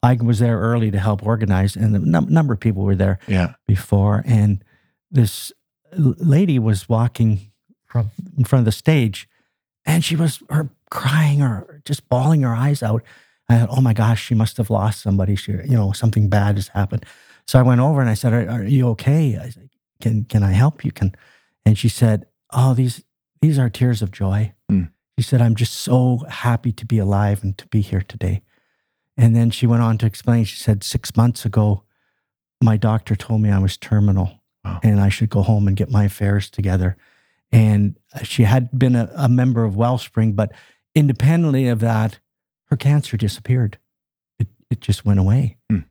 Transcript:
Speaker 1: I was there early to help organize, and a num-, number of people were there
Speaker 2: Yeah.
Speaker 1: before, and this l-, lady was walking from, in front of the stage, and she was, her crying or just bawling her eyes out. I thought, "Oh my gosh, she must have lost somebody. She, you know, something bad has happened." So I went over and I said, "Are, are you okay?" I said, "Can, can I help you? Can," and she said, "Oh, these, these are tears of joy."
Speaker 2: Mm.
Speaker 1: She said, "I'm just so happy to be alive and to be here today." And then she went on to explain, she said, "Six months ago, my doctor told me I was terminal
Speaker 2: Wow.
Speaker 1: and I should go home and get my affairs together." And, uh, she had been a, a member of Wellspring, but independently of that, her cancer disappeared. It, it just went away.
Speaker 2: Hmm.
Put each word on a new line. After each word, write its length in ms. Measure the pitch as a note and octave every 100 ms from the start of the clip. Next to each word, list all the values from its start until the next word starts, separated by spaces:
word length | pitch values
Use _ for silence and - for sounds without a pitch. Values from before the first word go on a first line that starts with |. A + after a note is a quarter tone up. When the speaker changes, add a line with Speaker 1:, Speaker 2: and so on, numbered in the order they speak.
Speaker 1:
I 120 | A#2+
was 240 | B2 A#2 A2+
there 200 | A#2+ A2+
early 320 | A2 A#2+ A2
to 80 | G2
help 240 | G2 G2+ G2+
organize, 500 | A2+ G#2 F#2+ G2 F#2
and 180 | G#2+
a 40 | G#2
num-, 340 | E2 E2 -
number 220 | D#3+ D3
of 60 | A2+
people 220 | A#2 F#2+
were 100 | G2+ F#2+
there 220 | G2 F#2+ -
Speaker 2:
Yeah. 240 | G2 F2 - -
Speaker 1:
before, 560 | G2 - G#2 G2+ G#2
and 400 | A#2 A2+ G#2 F#2+ _ _ _ _ _
this 420 | D#3 A2 - - - _ _ _
l-, 220 | F#3 C#3 D#3
lady 400 | F3 C#3+ F#3+ C3+
was 300 | A2 G2+ -
walking 640 | A2+ A#2 - A2+ G#2 G#2 _ _ _
from, 260 | _ A#2+ G#2 - - -
in 60 |
front 160 | B2 C3+
of 40 |
the 80 | A2+
stage, 560 | G#2 - D#3 A2+ F#2+ - _ _ _ _ _
and 180 | - D#3+
she 140 | - E3
was, 260 | E3 - -
her 220 | D3 D#3 _ _
crying 520 | - C3 D3+ D3+ C#3+
or 400 | C#3 G#2 - -
just 240 | - D3 _
bawling 320 | B2 C3+ D#3+
her 140 | C3
eyes 280 | A#2 C3+ C#3+
out. 200 | A2+ A2+ - - _ _ _
I 80 | A#2
thought, 100 | A#2
"Oh 120 | C3
my 100 | C3
gosh, 300 | G#2+ A2 A2+
she 100 | -
must 220 | A#2 A2 -
have 140 | G#2+
lost 320 | G#2+ G2+ G2+
somebody. 340 | G#2+ G2 F#2+ G2
She, 160 | -
you 240 | G2+ C#3+ B2
know, 160 | G2
something 380 | F#2+ A2+ G#2+ G2+
bad 240 | G2+ G2+ G2+
has 120 | G2
happened." 360 | - G2 - - - _ _ -
So 120 | C3
I 40 |
went 180 | B2+ B2
over 180 | C3+ D3
and 80 | B2
I 60 |
said, 180 | G#2+ B2
"Are, 160 | A2+ F2+
are 160 | A#2
you 240 | G2+ C3+ B2
okay?" 460 | A2 - D3 D3+ G2+
I 140 | B2
said, 180 | - C3 _ _ _
"Can, 240 | A#2 A2
can 180 | A2 G#2+
I 100 | G2
help 300 | F#2+ C3+ -
you? 80 | -
Can," 220 | - F#2+ - _ _ _ _ -
and 100 | G#2+
she 120 | A#2+
said, 340 | - A#2 G#2+ - _ _
"Oh, 180 | - C3
these, 300 | B2+ B2+ - - _ _ _
these 160 | D#3 C#3+
are 100 | B2+
tears 320 | - B2 A2+
of 100 | G2+
joy." 420 | - G2 G2+ G#2+ - _
Speaker 2:
Mm. 180 | G2 F2 _ _ -
Speaker 1:
She 40 |
said, 180 | A#2 C3
"I'm 140 | A#2 A2
just 180 | A#2
so 500 | - - B2+ B2+ B2 C#3+
happy 440 | - B2 A#2 A#2+
to 140 | G#2+ A2+
be 100 | A#2
alive 440 | G2 G2+ G#2 G2+
and 160 | G2 F#2+
to 80 | -
be 140 | A2
here 200 | G2 G2
today." 380 | F#2+ - F#2 F#2+ _ _ _ _ _ _ _ -
And 200 | A#2 A2+
then 140 | A#2
she 160 | - B2
went 160 | A#2
on 160 | A#2 A2
to 80 | A2+
explain, 380 | - - A#2
she 120 | G#2+ -
said, 260 | - G#2
"Six 300 | - - - -
months 280 | A#2+ A#2+
ago, 380 | A2+ G#2+ G#2 G2 _ _ _ _ _ _ _ _
my 140 | A2+ G#2+
doctor 360 | A2+ A2 - G#2
told 260 | - A2
me 80 | G#2+
I 80 | G2
was 180 | F#2+ -
terminal 640 | - G#2+ G2+ F#2+ F#2 - _ _
Speaker 2:
Wow. 140 | F#2+ F2+
Speaker 1:
and 160 | A2 G#2
I 80 | G2
should 180 | - A2+
go 140 | G2+
home 240 | F#2+ G#2+ G2+
and 80 | G2
get 140 | G#2
my 140 | G#2
affairs 440 | G2+ - G2+ G2+ G2
together." 460 | - G2 F#2 F#2 F#2+ _ _ _ _ _
And, 440 | A#2 A2 G#2 G2+ - _
uh, 80 | -
she 220 | - -
had 260 | A2 C3 B2
been 220 | C3 B2+
a, 160 | B2 A#2 -
a 120 | C3+
member 360 | B2 B2+ A#2
of 100 | A2+ G2
Wellspring, 560 | A#2+ B2 - - A2
but 180 | G2+ G#2 - _ _ _
independently 720 | - D3 A#2+ C3 E3+ E3 C3+ B2+
of 120 | A#2
that, 400 | A2+ A2 A2 - _ _ _ _ _
her 100 | -
cancer 400 | C#3 D3 - A2
disappeared. 640 | G#2 - - B2+ A2+ - _ _ _ _ _ _
It, 80 | G#2+ _ _
it 100 | -
just 240 | - G#2
went 140 | - G2
away. 360 | F#2+ A2+ C3+ - _
Speaker 2:
Hmm. 120 | G#2 D2+